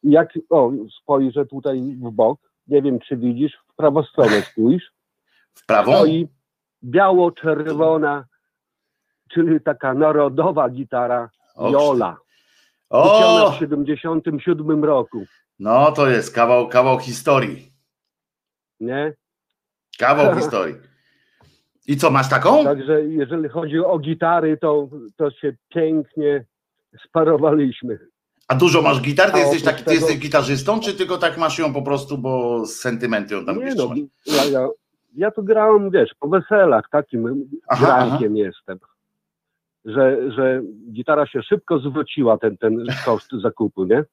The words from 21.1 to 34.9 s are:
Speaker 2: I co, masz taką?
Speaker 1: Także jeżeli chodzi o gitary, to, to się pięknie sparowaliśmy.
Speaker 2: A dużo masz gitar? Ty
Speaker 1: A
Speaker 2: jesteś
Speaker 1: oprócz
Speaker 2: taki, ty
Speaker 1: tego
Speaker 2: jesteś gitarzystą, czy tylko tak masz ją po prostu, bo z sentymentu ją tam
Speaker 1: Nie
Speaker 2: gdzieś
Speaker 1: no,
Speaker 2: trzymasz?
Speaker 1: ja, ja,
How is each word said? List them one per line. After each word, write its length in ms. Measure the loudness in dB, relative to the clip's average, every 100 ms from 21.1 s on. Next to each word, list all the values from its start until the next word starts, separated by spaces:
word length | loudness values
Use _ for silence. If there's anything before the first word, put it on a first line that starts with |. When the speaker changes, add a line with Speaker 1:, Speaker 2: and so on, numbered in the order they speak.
| _ _ _ _ _ _ _ -6
Speaker 2:
I 100 | 0
co, 140 | 2
masz 180 | 2 2
taką? 340 | 2 4 4
Speaker 1:
Także 400 | 4 -2 0 0
jeżeli 460 | 0 -4 -4 -4 -6
chodzi 300 | -6 -4 -2
o 200 | 0 -2
gitary, 580 | -4 -4 0 0 0 -2
to, 300 | 0 -2 -2 -12 -20 _
to 140 | -6
się 220 | -4 -8 -8 _
pięknie 760 | -4 -2 -2 -4 -4 -2 -2 -6 _ _ _ _ _ -8
sparowaliśmy. 920 | -2 2 2 2 2 0 -2 -10 -10 _ _ _ _ _
Speaker 2:
A 80 | 2
dużo 260 | 4 4
masz 200 | 2 0
gitar? 300 | -2 2 2
Ty 40 | 4
Speaker 1:
A 40 |
Speaker 2:
jesteś 220 | 2 2
Speaker 1:
oprócz 40 | 0
Speaker 2:
taki, 60 | -2
ty 60 | 0
Speaker 1:
tego 100 | 0
Speaker 2:
jesteś 220 | 0 -2
gitarzystą, 640 | 0 0 0 -2 -2 -2
czy 140 | -2
tylko 240 | -6 -4 -2
tak 200 | -2 -2
masz 220 | -4 -2
ją 140 | -4
po 80 | -4
prostu, 360 | -4 -4 -4 -8
bo 480 | -4 -2 -2 -2 -6
z 100 | -6
sentymentu 580 | -6 -4 -4 -4 -4
ją 120 | -8 -6
tam 120 | -6
Speaker 1:
Nie 80 | -6
Speaker 2:
gdzieś 100 | -4
Speaker 1:
no, 100 | -4 -4 -10 _ -4
Speaker 2:
trzymasz? 260 | -2 0
Speaker 1:
ja, 80 | -2
ja, 60 | -4 -8 _